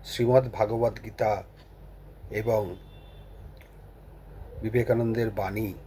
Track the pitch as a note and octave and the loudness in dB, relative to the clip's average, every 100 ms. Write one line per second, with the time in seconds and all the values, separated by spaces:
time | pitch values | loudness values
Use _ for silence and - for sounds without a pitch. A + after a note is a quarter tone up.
0 | - - A#2+ C3 B2+ - A2 A#2 A#2 - | -10 0 6 6 6 0 2 4 2 0
1 | A2 G#2 A2 G#2 - - - - - - | -12 0 0 0 -4 -18 -20 -20 -18 -18
2 | - - - G#2+ A2 A2 G2 F2+ - - | -18 -18 -6 -2 2 2 0 -8 -14 -20
3 | - - - - - - - - - - | -20 -20 -18 -18 -18 -18 -20 -20 -20 -20
4 | - - - - - - A2 A#2+ A#2 A#2 | -20 -18 -18 -16 -14 -8 0 2 4 4
5 | A#2 A2+ A2+ G#2 G2 G2+ G#2+ F#2 | 4 2 0 0 -2 -2 -4 -6